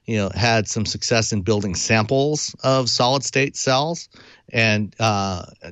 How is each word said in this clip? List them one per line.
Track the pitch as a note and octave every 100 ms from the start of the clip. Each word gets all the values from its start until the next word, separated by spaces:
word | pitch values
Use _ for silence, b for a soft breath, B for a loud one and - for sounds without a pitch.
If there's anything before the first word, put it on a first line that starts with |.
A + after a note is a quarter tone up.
| -
you | A2
know, | G2
had | - A#2+ A2+ G2+
some | A#2 G2+
success | - - A#2 A2+
in | G#2+
building | F#2 G#2 G2+
samples | E2+ - A2 G#2+ C3+ C#3+ D3+ - -
of | C3 C3+ A#2+
solid | - B2 C3+
state | - C3+ C3+ -
cells. | - C3 D3+ E3+ - B B B B
And, | A#2 A2+ G#2+ G2+ -
uh, | A2+ G2+ G2 F2+ - - E2